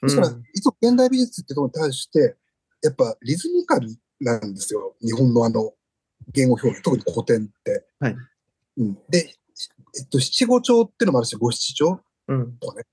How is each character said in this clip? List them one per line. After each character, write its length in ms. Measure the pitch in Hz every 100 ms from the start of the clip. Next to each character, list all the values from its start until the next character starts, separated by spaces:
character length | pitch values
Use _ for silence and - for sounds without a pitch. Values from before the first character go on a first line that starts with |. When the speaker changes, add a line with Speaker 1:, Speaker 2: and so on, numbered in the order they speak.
Speaker 1:
で 60 | 131
す 60 | 143
か 60 |
ら、 60 | 175
Speaker 2:
う 40 |
ん。 100 | 120 -
Speaker 1:
い 80 | 202
つ 40 | 262
も 100 | -
現 160 | 233 247
代 140 | 254
美 80 | 254
術 240 | 240 -
っ 40 | -
て 100 | 139
と 60 |
こ 0 |
ろ 60 | 139
に 60 |
対 200 | 165 156
し 180 | 135 -
て、 260 | 160 127 - _ _ _ _
や 80 | 151
っ 40 | -
ぱ 220 | 120 110
リ 100 | 117 160
ズ 140 | 320
ミ 160 | 349 349
カ 140 | 466
ル 80 | 117 117 _ _
な 200 | 127 117
ん 140 | 107
で 80 | 95
す 120 | -
よ。 220 | 107 98 _
日 100 | 113
本 200 | 113 131
の 120 | 117 117
あ 40 |
の、 240 | 113 110 _ _ _ _ _ -
言 160 | - 127
語 60 |
表 160 | 117 -
現、 120 | 104
特 120 | - 127
に 80 | -
古 140 | - -
典 200 | 117 107
っ 180 | _
て。 240 | - 104 _ _
Speaker 2:
は 100 | 135
い。 60 | 107 123 _ _ _ _ -
Speaker 1:
う 60 |
ん。 160 | 110 98 _
で、 260 | 175 165 _ _ - - _ _ -
え 40 |
っ 40 | 135
と、 100 | 139
七 260 | 131 - 240
五 160 | 247
調 220 | 247 240
っ 40 | 233
て 140 | _ 214
い 0 |
う 20 |
の 60 |
も 60 | 131
あ 20 |
る 40 | 117
し、 100 | 110
五 160 | 117
七 220 | 113 -
調 260 | - 151 185 _ _ -
Speaker 2:
う 80 | 135
ん。 220 | 120 123
Speaker 1:
と 100 | -
か 100 | -
ね。 80 | -